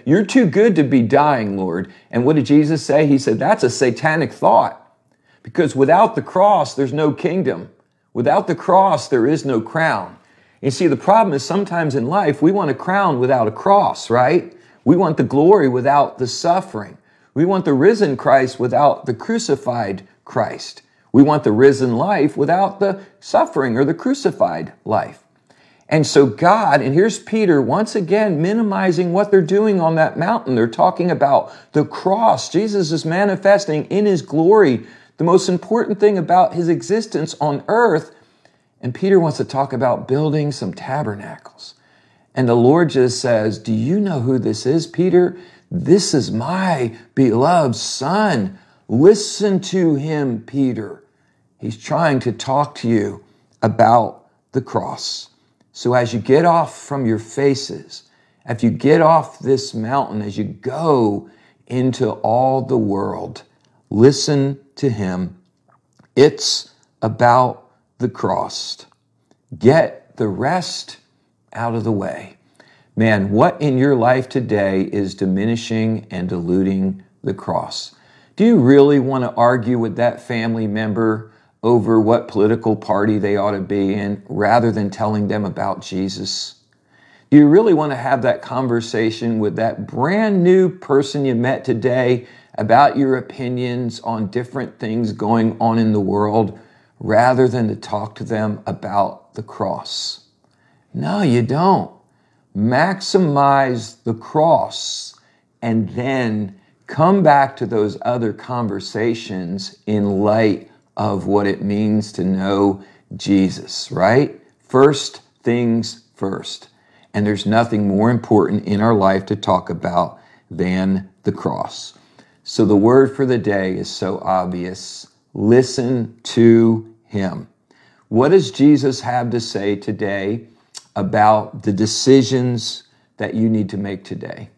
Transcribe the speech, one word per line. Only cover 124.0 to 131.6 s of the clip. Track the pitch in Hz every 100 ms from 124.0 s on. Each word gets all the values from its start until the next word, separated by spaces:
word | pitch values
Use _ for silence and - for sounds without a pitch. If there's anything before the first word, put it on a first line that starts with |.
| 95 98
obvious. | - 92 90 90 87 92 - - - _ _
Listen | - 104 123 127 - 120 127 113 -
to | - 120 117 113 113 113 - _ _
him. | 104 95 - - _ _ _ _ _ _
What | 110 139
does | 190 123
Jesus | - 147 143 135 127
have | 127 123 120
to | 117
say | 113 101 101 104
today | - 101 104 98 98 117 117 _ _ - - -
about | 95 104 107 107 - -